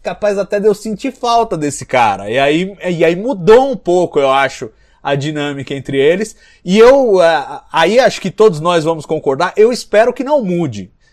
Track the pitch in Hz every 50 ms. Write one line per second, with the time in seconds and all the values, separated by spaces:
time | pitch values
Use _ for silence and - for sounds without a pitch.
0 | - 196 180 - 208 208 202 196 196 - 202 208 202 214 202 - - 220 214 -
1 | - 269 254 _ - 233 233 233 226 - 185 160 147 143 131 - 135 - - 127
2 | 120 107 98 92 98 104 113 131 139 143 151 160 185 196 202 - 156 185 180 160
3 | 165 165 175 175 208 254 277 190 160 175 220 247 262 277 254 185 - 180 175 180
4 | 175 - - 147 139 135 131 135 135 131 - - 127 110 - _ _ _ _ _
5 | - 143 143 143 135 156 156 151 143 143 143 139 123 - 143 139 131 - 139 135
6 | 135 151 175 190 214 214 - _ _ _ _ _ - 170 185 214 226 247 269 277
7 | 262 226 196 185 170 165 165 147 131 123 143 - - _ - 160 165 175 214 254
8 | 262 208 - - - 185 - - 214 220 165 147 156 175 175 170 147 156 165 156
9 | - - 160 156 - 147 135 135 175 185 - 202 214 240 254 220 - - - 208
10 | 233 254 247 - 254 269 302 285 226 180 175 175 170 143 110 101 92 - _ _
11 | _ _